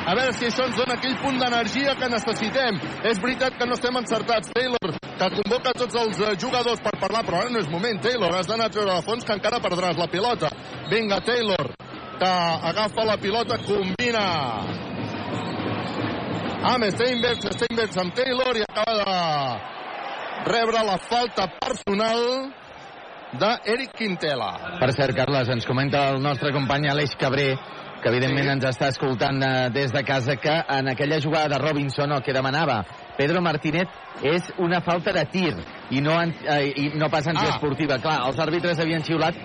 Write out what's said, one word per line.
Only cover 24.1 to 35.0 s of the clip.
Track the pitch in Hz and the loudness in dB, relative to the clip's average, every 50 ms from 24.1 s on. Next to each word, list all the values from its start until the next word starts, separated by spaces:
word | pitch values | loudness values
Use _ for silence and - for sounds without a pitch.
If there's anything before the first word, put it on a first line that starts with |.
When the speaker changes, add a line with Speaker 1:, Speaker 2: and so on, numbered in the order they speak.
| 180 160 165 156 143 123 110 95 87 85 - - - - | -2 -2 0 0 0 0 -2 -4 -4 -6 -8 -10 -2 0
Speaker 2:
Per | 127 127 120 | 2 2 2
cert, | - 135 131 - | 2 2 2 2
Carles, | - 127 131 143 135 127 120 | 2 2 2 2 2 2 2
ens | 127 117 107 | 0 -2 0
comenta | - 127 127 135 139 143 143 139 135 135 | 0 0 0 2 2 4 4 4 4 2
el | 135 135 | 2 0
nostre | 147 139 123 147 147 131 | 0 0 0 0 0 0
company | 147 139 113 139 143 151 147 | 0 0 2 0 2 2 2
Aleix | 139 147 151 135 - - | 2 2 0 -2 -2 -2
Cabré, | 151 135 127 143 143 135 135 135 - - - - - - - - | 0 0 2 2 2 2 0 -2 -4 -12 -14 -14 -14 -14 -12 -2
que | - 120 | 0 2
evidentment | 113 123 127 131 135 135 139 | 2 4 2 2 2 2 2
Speaker 1:
Sí. | 135 139 | 2 2
Speaker 2:
ens | 139 131 131 | 2 2 0
està | 127 - 151 139 | 0 2 0 0
escoltant, | 123 - 151 135 131 110 147 139 135 135 135 | 0 0 0 0 0 2 0 0 2 2 2
eh, | 135 131 131 127 123 | 2 2 2 2 2
des | 110 139 139 131 | 2 0 0 2
de | 110 143 131 | 0 0 0
casa, | 139 139 135 120 131 147 | 2 0 2 2 0 -2
que | 139 - 156 151 165 - - | 0 2 2 2 2 2 0
en | 139 135 135 135 | 0 0 0 0
aquella | 127 113 143 143 160 156 | 0 0 0 2 2 0
jugada | 135 160 151 160 151 151 | 2 2 2 2 2 2
de | 143 | 2
Robinson | 135 131 156 156 147 143 139 127 - 143 143 | 0 0 0 0 0 -2 -2 -2 -2 0 0
el | 147 139 | 0 0
que | 123 147 131 | 0 0 0
demanava | 131 131 135 131 151 165 147 127 107 92 - - - - - - | 0 0 2 0 2 2 2 2 0 -2 -4 -10 -16 -16 -12 -2
Pedro | - 139 147 165 - | 0 2 2 2 2
Martínez | - 170 151 - - 156 147 170 185 175 - - - - - - | 2 2 0 0 0 0 0 0 -2 -2 -6 -16 -16 -16 -12 -2
és | - 135 160 180 170 - - | 0 2 2 2 0 -4 -2
una | - 185 170 180 175 | 0 0 2 2 2
falta | 165 180 170 180 | 2 2 0 2